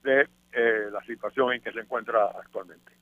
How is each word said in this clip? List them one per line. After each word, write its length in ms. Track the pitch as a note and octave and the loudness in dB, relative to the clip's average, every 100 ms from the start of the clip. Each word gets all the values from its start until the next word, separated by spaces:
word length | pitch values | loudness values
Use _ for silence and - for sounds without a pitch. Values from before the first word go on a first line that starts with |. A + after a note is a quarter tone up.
de, 240 | C3+ C3+ C#3+ _ _ | 4 4 4 _ _
eh, 380 | B2 A#2 A2 G#2 | 0 2 2 -2
la 120 | G#2 | -8
situación 480 | - A2 G#2 C3+ B2+ | -10 -10 -6 0 0
en 80 | B2 | 0
que 100 | A2+ | -6
se 80 | G#2+ | -10
encuentra 460 | A2 A#2+ G#2+ A2+ | -6 -6 0 2
actualmente. 680 | G2+ F#2+ - G#2 F2+ D2 _ _ | 2 -2 -12 -12 -12 -20 _ _